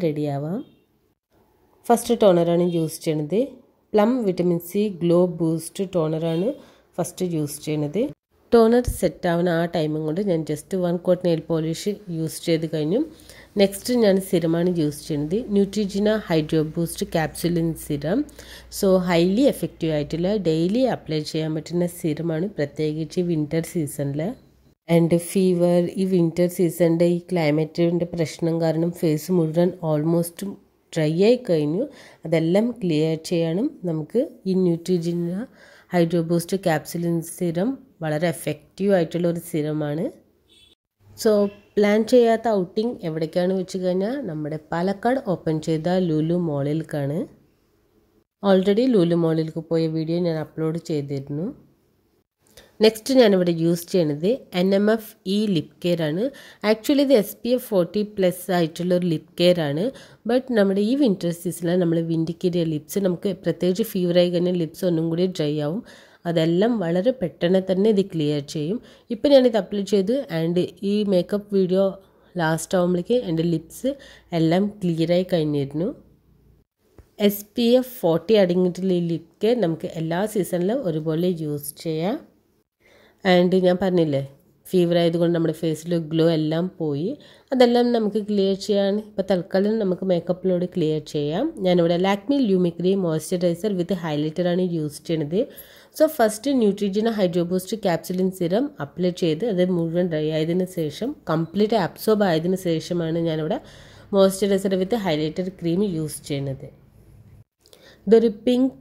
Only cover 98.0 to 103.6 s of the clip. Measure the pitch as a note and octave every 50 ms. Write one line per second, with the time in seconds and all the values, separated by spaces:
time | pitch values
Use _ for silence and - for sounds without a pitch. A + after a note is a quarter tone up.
98 | - - F3+ F#3 F#3 F#3 F#3 - F3+ D#3+ F#3 A3+ C#4+ C#4+ - - D3 C#3+ - E3
99 | F#3 F3 F3 - F#3 D#3+ D3+ D#3+ A3 B3 F#3+ F3 F3+ F3+ F#3 E3+ E3 E3 E3 F3
100 | F#3 F3 D#3+ D3+ D3+ D#3 D#3+ D#3 D#3+ E3 E3+ F#3 F#3 F3+ - E3+ D#3 D3 D3 -
101 | G#3+ C#4 D4+ - - - D#3+ D#3+ E3 - - G3 G#3+ G#3+ A#3 G#3+ E3+ D3+ - -
102 | - A3 A3 G#3 G#3 F#3 D#3+ D#3+ E3 F3+ F#3+ F#3 - E3+ E3 D#3+ D#3+ - F3+ F3
103 | E3 D#3+ D#3+ E3+ E3 E3 D#3 D#3 D3+ D#3+ A3 -